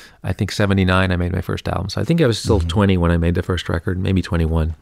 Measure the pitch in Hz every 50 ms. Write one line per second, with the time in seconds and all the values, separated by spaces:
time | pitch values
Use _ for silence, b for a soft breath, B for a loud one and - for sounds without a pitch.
0 | B B B B - - 92 - 107 92 - - 107 98 98 98 95 90 92 92
1 | 95 92 90 87 87 87 90 92 92 - 98 - - - 87 92 95 98 - -
2 | 101 - 165 165 156 120 107 - - - 113 101 80 82 85 104 101 98 95 90
3 | 85 85 85 85 82 85 85 90 85 - 92 85 - - 90 85 - 95 90 92
4 | 95 95 95 92 - - 92 85 82 78 80 82 78 80 80 -